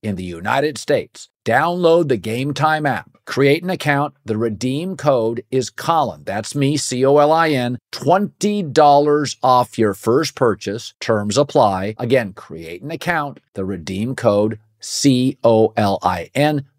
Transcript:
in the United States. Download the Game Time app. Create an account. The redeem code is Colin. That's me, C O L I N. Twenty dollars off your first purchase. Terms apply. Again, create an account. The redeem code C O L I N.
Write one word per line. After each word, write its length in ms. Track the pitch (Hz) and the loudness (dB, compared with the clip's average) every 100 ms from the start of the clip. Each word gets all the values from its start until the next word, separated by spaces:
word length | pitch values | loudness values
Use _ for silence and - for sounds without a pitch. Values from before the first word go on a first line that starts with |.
in 140 | 110 95 | -6 -6
the 80 | |
United 540 | 92 85 92 131 151 127 | -6 -8 -2 0 -2 -6
States. 500 | - 139 - - - _ | -2 -2 -2 -16 -20 _
Download 640 | - 117 160 180 170 165 160 | 0 2 2 2 4 4 4
the 80 | 123 | 0
Game 380 | 110 117 139 | -2 -6 -4
Time 320 | 139 156 156 151 | -2 0 0 -2
app. 240 | 110 - _ - | -4 -8 _ -10
Create 360 | - 139 151 | 0 2 2
an 80 | 175 | 0
account. 440 | 180 - 143 147 _ | -4 0 0 -2 _
The 120 | - 107 | -6 -4
redeem 600 | 117 107 127 135 180 180 | -2 -4 -4 -4 -6 -4
code 480 | 147 135 113 117 - | 0 2 0 -4 -4
is 200 | 131 123 | -4 -4
Colin. 540 | - - 165 131 76 | -8 -2 0 0 -4
That's 300 | 71 98 110 | -8 -8 -6
me, 220 | 143 139 147 | -2 0 -2
C 280 | - 127 | -4 -2
O 140 | 131 143 | 2 4
L 140 | 147 | 4
I 180 | 160 165 | 2 2
N. 280 | 143 123 120 _ | 0 -2 -6 _
Twenty 720 | - 131 180 202 _ 202 208 | -8 0 0 0 _ -4 -2
dollars 720 | 165 135 147 143 151 147 143 - | -2 4 6 6 4 2 0 -2
off 360 | 131 127 123 - | 2 4 2 0
your 160 | 107 | -2
first 400 | 95 - 127 156 | 0 0 2 0
purchase. 600 | - 123 98 - 104 - _ | 0 0 0 -6 -10 -12 _
Terms 380 | - 113 104 104 | -2 -2 0 0
apply. 560 | 147 151 113 95 98 110 | 0 4 4 2 -4 -6
Again, 340 | 120 127 107 | 0 0 0
create 500 | 95 - 80 82 87 | -10 -18 -16 -14 -14
an 80 | 143 | -12
account. 500 | 160 - 170 143 - _ | -10 -4 -4 -4 -10 _
The 100 | - | -10
redeem 520 | 95 95 80 95 113 135 | -8 -8 -8 -6 -6 0
code 420 | 120 104 107 110 _ _ | 2 4 0 -4 _ _
C 580 | - - 143 127 127 131 | -12 -2 2 2 0 0
O 280 | 120 113 110 - | 2 4 4 2
L 220 | 104 98 | 0 0
I 280 | 92 90 85 | -2 -4 -6
N. 320 | - 147 151 139 | -2 0 0 -6